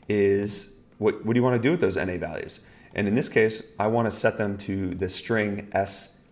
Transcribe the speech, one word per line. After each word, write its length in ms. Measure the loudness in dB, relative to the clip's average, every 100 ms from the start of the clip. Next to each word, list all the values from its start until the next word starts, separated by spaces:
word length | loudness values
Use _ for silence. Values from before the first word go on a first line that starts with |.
| -2
is 680 | 2 4 4 0 -6 -8 -18 _ _
what, 260 | 0 0 0
what 80 |
do 60 | 2
you 40 |
wanna 140 | 4 2
do 140 | 2
with 100 | 2
those 160 | 0 0
N 120 | -4
A 80 | -4
values? 420 | -6 -8 -10 -12 -18 -20 -10
And 140 | -4 0
in 80 | 0
this 140 | 2
case, 440 | 4 4 2 -8 -2
I 80 | 0
wanna 240 | 2 0
set 260 | 2 0 0
them 200 | -2 -4
to 340 | -6 -4 -4
the 160 | -4 -4
string 600 | -4 -2 0 0 -4 -4
S 480 | -2 0 -2 -6 -12 _